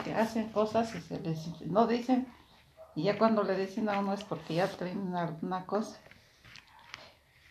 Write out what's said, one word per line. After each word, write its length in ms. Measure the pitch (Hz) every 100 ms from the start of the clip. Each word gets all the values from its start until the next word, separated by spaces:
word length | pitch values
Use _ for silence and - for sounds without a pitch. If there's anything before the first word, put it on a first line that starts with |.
que 120 | -
hacen 360 | - 220 233 214
cosas 440 | 208 214 226 233 170
y 60 |
se 180 | - 160
les 280 | 165 160 170
inf-, 180 | - -
no 200 | 190 226
dicen, 400 | 240 240 254 - - - - - - - 156
y 80 |
ya 140 | 190 202
cuando 260 | 220 208
le 140 | 196 190
dicen 300 | 196 - 214
a 100 | 202
uno 140 | 202
es 100 | 196
porque 320 | - 160 - 160
ya 120 | 185
traen 480 | - 180 185 185 180
alguna 500 | 165 160 185 185 185
cosa. 340 | 196 220 - - - - _ - - - - - - - - _ _ -